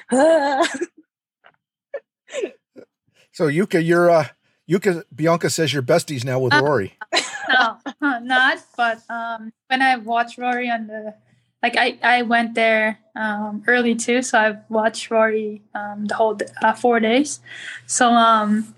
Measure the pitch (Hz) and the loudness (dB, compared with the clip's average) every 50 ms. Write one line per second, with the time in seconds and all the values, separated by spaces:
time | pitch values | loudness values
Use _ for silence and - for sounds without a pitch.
0 | - - 240 262 294 320 330 311 285 285 277 269 330 - - 269 349 - _ 320 | -6 -2 2 2 4 4 4 4 2 0 0 0 -2 -2 -4 -8 -10 -10 _ _
1 | _ _ _ _ _ _ _ _ _ _ _ _ _ _ _ _ _ _ - 494 | _ _ _ _ _ _ _ _ _ _ _ _ _ _ _ _ _ _ -16 -16
2 | - _ _ _ _ - - 571 427 262 - _ _ _ _ - - _ _ _ | -16 _ _ _ _ -12 -8 -8 -8 -8 -8 _ _ _ _ -20 -20 _ _ _
3 | _ _ _ _ _ _ - - 175 147 139 165 214 - - 170 165 165 175 175 | _ _ _ _ _ _ -6 -2 -2 0 2 0 0 2 0 0 2 4 4 4
4 | 175 175 170 160 147 - - _ _ _ _ _ _ - 165 196 - 208 175 165 | 6 6 6 4 2 0 -6 _ _ _ _ _ _ -2 -2 0 2 0 0 -2
5 | - _ - 117 151 165 170 170 - 160 - - 160 135 123 147 127 123 156 170 | -4 _ -8 -2 0 0 2 2 0 -2 -2 0 -2 -2 -2 -2 0 2 2 0
6 | - - 151 127 120 135 127 131 131 123 - 294 139 147 147 117 95 92 - - | 0 -2 -8 -8 -6 -4 -2 -2 0 2 2 2 2 2 0 0 -2 -4 -10 -16
7 | - - - 339 - - - - - - 262 254 247 226 214 - - 277 247 - | -10 -6 -4 -4 -4 -6 -10 -10 -4 0 2 2 2 0 -2 -6 -12 -16 -8 -4
8 | 294 285 254 233 233 247 262 254 262 277 320 349 - _ _ - 240 233 226 226 | -4 -2 -2 -4 -4 -2 0 2 2 2 0 -2 -8 _ _ -2 -2 -2 -2 -4
9 | _ - 233 233 233 233 226 226 220 226 - _ _ - 262 254 269 262 254 240 | _ -10 -10 -8 -8 -8 -10 -10 -12 -16 -20 _ _ -4 -2 2 2 2 0 0
10 | 208 226 233 233 233 233 - - 247 247 247 240 247 240 233 226 220 214 214 220 | -2 -2 0 0 0 -2 -6 -6 -4 -4 -4 -2 -4 -4 -4 -6 -6 -10 -12 -12
11 | 214 214 214 _ _ _ _ _ _ _ _ _ - 240 233 233 240 247 240 - | -12 -14 -16 _ _ _ _ _ _ _ _ _ -4 -2 0 0 0 0 -2 -2
12 | - 233 247 247 240 220 233 233 233 226 233 233 226 226 220 220 214 214 220 - | 0 2 2 2 2 2 0 0 0 0 0 0 2 2 2 2 0 -2 -4 -6
13 | _ _ - 233 220 214 208 208 214 208 208 208 - - 247 247 247 240 233 233 | _ _ -10 -6 -6 -4 -4 -6 -6 -8 -8 -4 0 0 2 2 2 0 0 -2
14 | - - 240 254 254 - - 226 214 214 208 208 - - 220 220 214 226 220 - | 0 0 0 0 0 0 2 2 2 2 0 -4 -8 -4 -2 0 0 0 -2 -4
15 | - - 226 220 220 220 214 220 214 214 214 208 - _ - 208 208 208 208 208 | -6 -2 2 2 2 2 0 -2 -4 -6 -8 -12 -14 _ -12 -12 -10 -10 -8 -8
16 | 208 202 - - 220 220 214 208 - - - - - 220 220 - - 247 233 226 | -6 -4 -2 0 0 0 0 -2 -6 -10 -6 -2 0 0 0 2 2 2 2 2
17 | 220 220 226 262 302 - - - - - - - - - - - - - - - | 2 2 2 2 0 -2 -6 -12 -16 -18 -18 -16 -16 -16 -16 -16 -10 -6 0 2
18 | 254 240 240 233 226 226 226 220 214 208 214 220 220 - - | 4 4 6 6 6 6 4 4 2 2 0 -2 -2 -4 -2